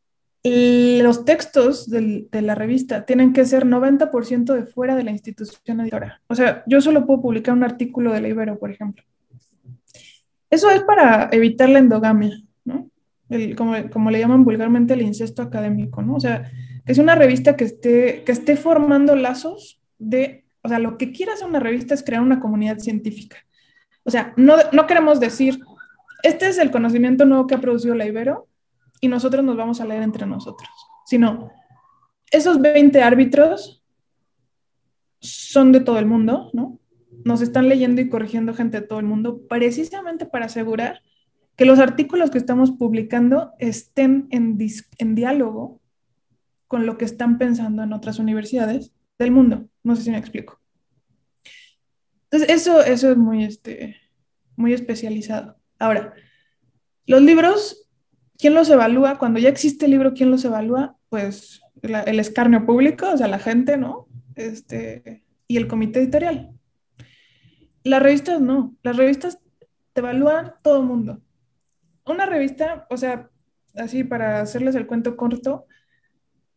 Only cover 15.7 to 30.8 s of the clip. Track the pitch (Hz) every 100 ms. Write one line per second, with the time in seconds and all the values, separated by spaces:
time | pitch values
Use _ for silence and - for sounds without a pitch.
15.7 | 208 208 - 208 277 254 226 - - -
16.7 | - - 254 311 330 269 254 269 285 226
17.7 | - 240 240 247 - - 240 - 294 330
18.7 | 311 294 285 285 277 254 254 - - -
19.7 | _ _ _ 220 254 269 - _ _ 226
20.7 | 233 226 226 262 - 370 415 381 311 233
21.7 | 240 247 277 277 233 254 262 220 214 214
22.7 | 214 233 214 214 208 - - _ _ _
23.7 | _ _ _ - 233 240 - 269 302 302
24.7 | 285 311 349 311 294 233 - 262 262 -
25.7 | _ - _ _ - 320 339 381 359 311
26.7 | 247 233 233 247 262 277 269 262 262 254
27.7 | 233 240 233 214 220 240 370 - _ _
28.7 | _ _ _ 254 247 254 262 269 233 226
29.7 | 240 226 220 220 214 196 190 220 208 -
30.7 | -